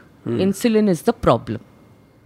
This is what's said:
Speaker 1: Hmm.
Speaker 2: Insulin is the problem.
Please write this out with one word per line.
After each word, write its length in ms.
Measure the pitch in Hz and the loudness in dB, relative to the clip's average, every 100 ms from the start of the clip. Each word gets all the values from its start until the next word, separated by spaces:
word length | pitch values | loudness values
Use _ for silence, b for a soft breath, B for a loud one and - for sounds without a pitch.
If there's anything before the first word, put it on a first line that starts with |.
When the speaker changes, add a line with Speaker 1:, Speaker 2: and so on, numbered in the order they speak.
| - _ | -18 _
Speaker 1:
Hmm. 160 | - 117 | -6 -2
Speaker 2:
Insulin 480 | 190 196 240 214 208 | -2 0 0 2 2
is 140 | 165 | 0
the 100 | - | -2
problem. 480 | - 165 120 117 110 - _ _ _ _ _ | 0 2 2 0 -10 -10 _ _ _ _ _